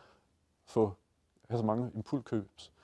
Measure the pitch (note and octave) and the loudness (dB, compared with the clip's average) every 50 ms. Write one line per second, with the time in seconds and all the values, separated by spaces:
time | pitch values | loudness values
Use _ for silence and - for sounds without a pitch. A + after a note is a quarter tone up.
0 | - - - _ _ _ _ _ _ _ _ _ _ - - A#2 A2 G2+ F#2 - | -20 -20 -20 _ _ _ _ _ _ _ _ _ _ -2 4 4 4 4 2 -6
1 | _ _ _ _ _ _ _ _ _ - A#2 A#2 A2 G#2+ A2 A#2 B2 A#2+ - A2 | _ _ _ _ _ _ _ _ _ -4 -2 0 2 2 2 0 0 -4 -4 -8
2 | G#2+ - - C3+ A#2 - B2 A2 G2 - _ - - - _ _ | -6 -4 -4 -4 -4 -2 -4 -4 -4 -6 _ -20 -20 -20 _ _